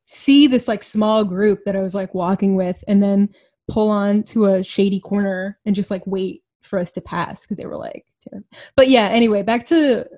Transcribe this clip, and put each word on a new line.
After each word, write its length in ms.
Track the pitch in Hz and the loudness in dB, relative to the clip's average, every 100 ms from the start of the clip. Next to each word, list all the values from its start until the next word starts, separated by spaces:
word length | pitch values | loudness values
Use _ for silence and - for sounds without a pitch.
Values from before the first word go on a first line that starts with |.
see 420 | _ - - 277 285 | _ -8 2 6 6
this, 220 | 247 - | 4 0
like, 140 | 196 | -6
small 420 | - 214 214 220 | -4 -2 0 2
group 400 | 208 185 208 202 | 0 0 0 0
that 100 | 202 | -2
I 60 | 196 | -4
was, 140 | 190 | -4
like, 180 | 196 185 | -4 -6
walking 420 | 185 175 190 196 | -4 -2 0 0
with, 300 | 190 180 185 - | 0 -2 -6 0
and 160 | 202 | 2
then 280 | 202 202 202 _ _ _ - | 2 2 0 _ _ _ -6
pull 200 | 226 214 | -2 0
on 340 | 208 202 208 | 0 0 0
to 200 | - 226 202 | -2 0 2
a 160 | 190 | 2
shady 380 | 190 - 196 196 | -2 0 0 0
corner 580 | - 202 196 185 190 202 | -4 -4 -2 -4 -8 -8
and 100 | 220 | -4
just, 160 | 202 196 | -2 -2
like, 120 | 190 190 | -6 -6
wait 360 | 190 185 175 _ _ | -6 -6 -8 _ _
for 180 | - 196 | -8 -6
us 140 | 180 | -6
to 80 | - | -8
pass 460 | - 196 - - - | -10 -8 -8 -10 -12
'cause 100 | 202 | -12
they 80 | - | -10
were, 120 | - | -12
like, 260 | - - _ _ - | -12 -16 _ _ -20
ter-, 140 | 196 - - - - | -20 -20 -20 -8 2
but 120 | 262 | 4
yeah, 200 | 254 202 | 4 4
anyway, 340 | 233 233 208 | 2 2 2
back 220 | 196 240 240 | 0 -4 0
to, 380 | 330 285 226 - | 2 2 0 -4